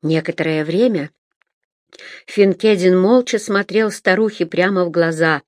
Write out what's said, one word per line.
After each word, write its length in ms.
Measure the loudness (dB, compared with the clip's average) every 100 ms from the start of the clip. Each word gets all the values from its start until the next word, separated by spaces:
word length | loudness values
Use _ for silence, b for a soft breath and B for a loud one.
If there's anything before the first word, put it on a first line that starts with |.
Некоторое 600 | -2 -2 -4 -6 -4 -4
время 460 | -2 0 0 0 -6 _ _ _ _ _ _ _ _ B B B B
Финкедин 760 | 2 2 2 0 2 4 4
молча 380 | 4 2 2 -4
смотрел 520 | -2 -4 -2 -2 -2
старухе 560 | -2 -2 0 0 -2 -6
прямо 380 | -2 0 0
в 60 | -2
глаза 520 | 0 -2 0 -2 -2